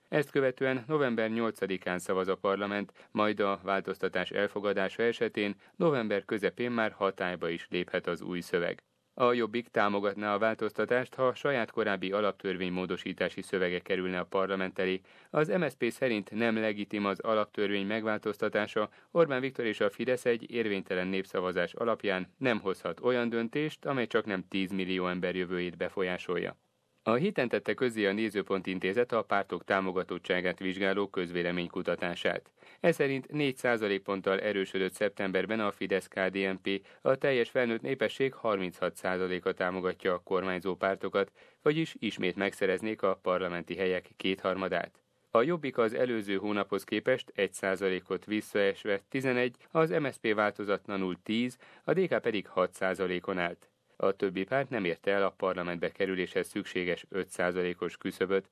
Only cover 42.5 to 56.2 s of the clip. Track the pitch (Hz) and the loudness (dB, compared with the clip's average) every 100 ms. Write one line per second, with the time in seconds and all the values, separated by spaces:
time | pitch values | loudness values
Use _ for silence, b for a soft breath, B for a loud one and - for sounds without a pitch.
42.5 | - 95 92 110 110 98 95 98 90 90 | 0 0 0 -2 0 0 0 0 0 0
43.5 | 87 85 87 92 90 - - 95 95 98 | -4 -6 -2 0 0 -4 -4 -2 0 0
44.5 | 92 92 90 - _ _ _ _ 113 135 | 0 0 -2 -4 _ _ _ _ 4 4
45.5 | 175 143 123 113 113 127 113 98 95 104 | 0 -2 0 0 2 0 0 0 -2 0
46.5 | 104 98 98 - 107 131 127 - - 95 | -2 0 -2 -2 -2 2 0 -2 -2 -2
47.5 | - 98 95 98 92 - 92 - 107 - | 0 -2 0 0 0 -2 -6 -2 -4 0
48.5 | 104 98 95 107 98 _ 135 131 123 123 | 2 2 0 -2 -2 _ -2 0 2 0
49.5 | - - 165 160 170 139 - 117 107 104 | -4 -4 2 2 2 -2 -2 0 2 2
50.5 | - 101 95 - 98 92 90 - 110 123 | 0 0 -2 0 -2 -2 -4 -2 0 0
51.5 | - B B - 160 180 113 123 107 - | -4 B B 0 0 2 0 0 -4 -4
52.5 | - 90 - 95 90 92 90 - 92 87 | 0 0 0 -2 0 0 -2 -2 -2 -2
53.5 | 87 _ _ _ b 98 - 98 92 95 | -4 _ _ _ b 0 2 0 0 0
54.5 | 135 135 120 90 82 98 101 95 - 92 | 0 0 -2 -2 -2 0 2 2 0 -2
55.5 | 90 87 85 85 - 98 92 | 0 -2 -2 -4 -2 -2 0